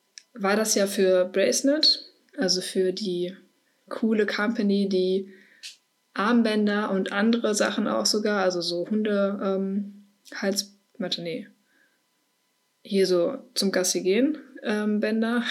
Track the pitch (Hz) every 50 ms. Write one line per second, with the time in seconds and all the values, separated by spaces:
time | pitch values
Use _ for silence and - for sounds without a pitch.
0 | _ _ - - _ _ - 233 196 190 208 214 220 214 - 208 196 202 - 208
1 | 190 185 185 180 180 185 - 196 196 - 254 - - 277 294 311 311 - - -
2 | - - _ _ _ _ - 294 196 180 180 180 - - - 190 185 185 185 196
3 | 214 180 175 175 175 180 190 - - _ _ _ _ _ _ _ _ - - -
4 | 226 220 220 214 208 208 - - 208 233 226 226 208 202 196 202 196 190 185 185
5 | 185 185 185 196 196 - - - - _ _ - - - - _ _ _ _ _
6 | _ _ - - 196 226 240 233 220 220 214 214 208 208 202 208 214 - 196 190
7 | 196 - 202 202 208 233 233 233 226 214 208 208 208 220 208 226 208 - 214 226
8 | 208 - 220 214 214 208 208 196 190 185 180 175 165 175 175 175 175 202 208 214
9 | 214 214 208 202 202 196 202 - - 196 190 196 196 196 196 208 202 - - -
10 | - _ _ _ _ - - - 202 196 202 - - - - _ _ _ _ -
11 | 180 175 - 175 170 170 160 - 202 - _ _ _ _ _ _ _ _ _ _
12 | _ _ _ _ _ _ _ _ _ _ _ _ _ _ _ _ - - 208 196
13 | 190 175 180 175 170 - - - - - - - 196 196 - 185 185 185 - 175
14 | 180 180 196 233 269 311 302 - - - - - - 226 214 208 208 214 208 208
15 | 214 214 220 220 226 226 240 240 233 -